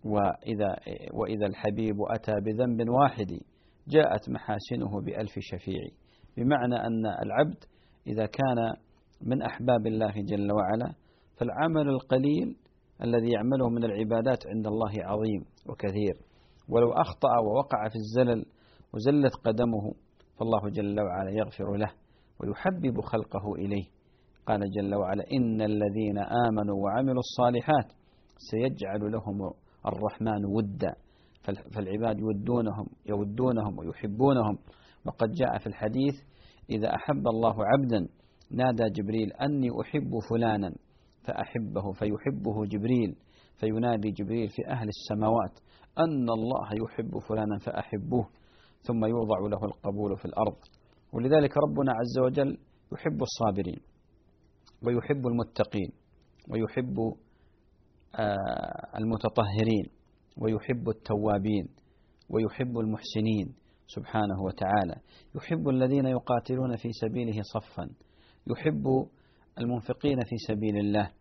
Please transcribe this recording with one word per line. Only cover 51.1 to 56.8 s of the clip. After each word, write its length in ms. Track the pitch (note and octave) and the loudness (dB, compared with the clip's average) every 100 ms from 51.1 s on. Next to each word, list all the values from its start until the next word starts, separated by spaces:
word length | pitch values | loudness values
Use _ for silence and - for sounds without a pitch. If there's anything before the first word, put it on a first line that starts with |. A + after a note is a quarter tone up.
ولذلك 440 | C3 B2 D3+ C#3+ D3 | -4 4 6 6 4
ربنا 340 | D3+ D3 C3+ | 2 2 0
عز 280 | A2+ B2 B2+ | 2 0 2
وجل 380 | B2+ C3+ C#3 - - _ _ | 2 4 0 -2 -12 _ _
يحب 280 | - - D3+ | -6 -4 -2
الصابرين 580 | B2+ - A2+ G2 F2+ - - _ _ _ _ _ _ _ - _ | -4 0 0 2 -2 -6 -14 _ _ _ _ _ _ _ -20 _
ويحب 440 | A#2 A#2+ - C#3+ B2 | 0 0 0 -2 0
المتقين 600 | A#2+ A#2 - - G#2 F#2+ - _ _ _ _ - | 0 -2 -2 -2 0 -4 -8 _ _ _ _ -6
ويحب، 500 | A2 A2 - | -2 -2 -2